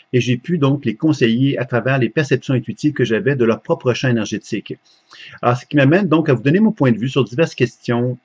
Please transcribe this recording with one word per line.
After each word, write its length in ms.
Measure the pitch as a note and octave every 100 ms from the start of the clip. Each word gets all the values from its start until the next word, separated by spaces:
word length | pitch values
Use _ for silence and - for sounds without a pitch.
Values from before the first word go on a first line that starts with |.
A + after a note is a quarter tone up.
| _
et 60 | B2+
j'ai 180 | B2 A#2+
pu 200 | - E3+
donc 260 | C3+ C#3+
les 120 | C3+ A2
conseiller 640 | D#3 D3 A#2 A#2 C#3 C3
à 60 | B2+
travers 340 | A#2+ B2 C3+
les 100 | A#2+
perceptions 460 | D#3+ C3+ B2+ - B2+
intuitives 380 | A#2+ G2+ D3+
que 120 | C#3 A#2+
j'avais 300 | G#2+ A2 C3+
de 100 | A2+
leur 160 | A2
propre 320 | - E3 B2+
champ 160 | A#2 C3
énergétique. 640 | A#2 G#2 G#2 - G#2 - - _ _ _ - - -
Alors, 120 | A#2+ B2
ce 100 | -
qui 120 | C#3+
m'amène 300 | C3+ F3+ F#3
donc 200 | D#3+ D#3
à 60 |
vous 80 | A#2+
donner 180 | C3+ F#3
mon 120 | A3
point 200 | A3 C3+
de 60 | G#2
vue 100 | C3
sur 160 | C#3
diverses 320 | A#2+ B2+ E3 -
questions 640 | A#2+ - - B2 B2 B2